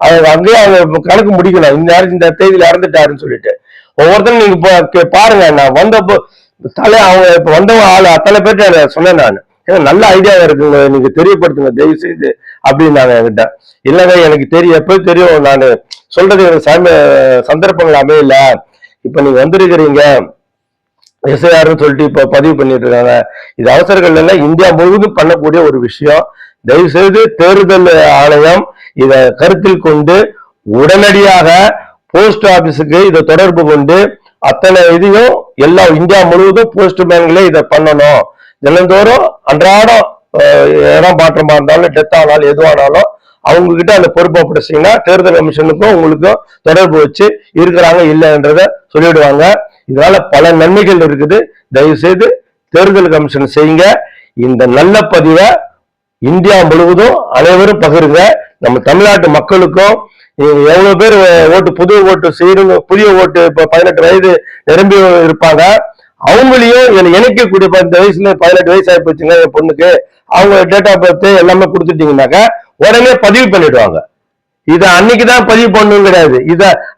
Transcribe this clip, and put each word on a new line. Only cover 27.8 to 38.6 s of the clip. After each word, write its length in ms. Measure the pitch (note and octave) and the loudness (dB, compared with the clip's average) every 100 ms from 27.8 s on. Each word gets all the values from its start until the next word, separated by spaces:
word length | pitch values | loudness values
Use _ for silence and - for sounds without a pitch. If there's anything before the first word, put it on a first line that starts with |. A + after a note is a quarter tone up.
| F3+ D#3+ D3+ C#3 | 2 2 2 2
ஆணையம் 400 | D3 D3 D#3+ F#3 - - - | 2 2 2 0 -4 -16 -18
இத 380 | - C3+ C3+ B2+ B2+ | -4 0 2 0 0
கருத்தில் 420 | E3+ F#3 G3 F3 | -2 0 -2 -2
கொண்டு 380 | E3 D3+ D3+ F#3+ G#3 - _ _ | -2 -2 0 0 -2 -8 _ _
உடனடியாக 840 | G#2 A2+ D#3 G3 G#3 G3+ G3+ F3+ E3 F3+ G#3+ G#3 - _ _ | -6 -2 2 2 2 2 2 2 2 2 0 -4 -14 _ _
போஸ்ட் 400 | E3+ G#3+ G#3+ G#3 | -2 0 0 0
ஆபீஸுக்கு 600 | F3+ E3 C#3 D3+ E3+ G3 | 0 -2 -6 -2 0 2
இதை 160 | D#3+ | 0
தொடர்பு 420 | D#3 D#3+ F#3+ E3+ | 0 0 0 0
கொண்டு 320 | D3+ D3 C#3 F#3 G3+ - _ _ | 0 0 0 0 -2 -6 _ _
அத்தனை 440 | C#3 - F#3 F#3 F3 | -6 -2 0 2 2
இதையும் 500 | E3+ G3 G#3 B3 - - | 2 2 2 0 -2 -8
எல்லா 300 | - D3 F#3 | -4 0 2
இந்தியா 400 | F3+ D#3 F3 G3 | 0 0 0 0
முழுவதும் 480 | F3+ F3 F#3+ F#3 A3+ G3 | 2 2 2 2 0 -2
போஸ்ட்மேன்களே 680 | F#3+ F#3 F3 E3+ E3 F3 | -4 -2 -2 0 0 0
இதை 180 | F3+ D#3 D3+ | 0 0 0
பண்ணணும். 500 | D3+ D#3 D3 D3 B2+ - _ _ _ | 0 0 0 2 0 -2 _ _ _